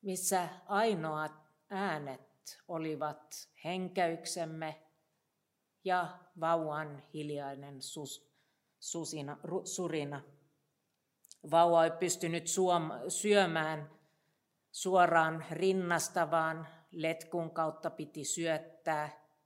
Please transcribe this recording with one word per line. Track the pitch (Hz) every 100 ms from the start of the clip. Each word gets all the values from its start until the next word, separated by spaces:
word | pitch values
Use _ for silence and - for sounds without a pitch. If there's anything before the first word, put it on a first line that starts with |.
missä | 208 185 - 190 175 - -
ainoat | 202 226 196 160 156 156 - _ _ _
äänet | 196 196 156 143 127 - _ - - _
olivat | 170 160 151 151 147 - - - _
henkäyksemme | 160 185 185 180 175 165 165 - 160 160 160 156 _ _ _ _ _ _ _ _ _ _
ja | 185 180 170 - - -
vauvan | 160 165 156 147 156 143 -
hiljainen | 151 147 147 139 139 143 139
sus-, | - - 143 - _ _ _ _ _ _
susina, | - 170 156 156 139 147
ru-, | - 175 -
surina. | - 175 156 143 139 - - _ _ _ _ _ _ _ _ _ - 151
Vauva | 165 170 170
ei | 165
pystynyt | 165 180 165 170 170 165
suom-, | - 185 175 160 127 135
syömään | - 214 202 185 165 156 156 147 - _ _ _ _ _ _ _
suoraan | - 185 185 175 165 160 160 156
rinnasta, | 160 190 190 180 170 - - 160
vaan | 165 160 160 156 - _
letkun | 170 160 165 - 175 165
kautta | 165 160 156 170
piti | - 151 -
syöttää | 143 - 165 156 160 - - 151 151 - _ _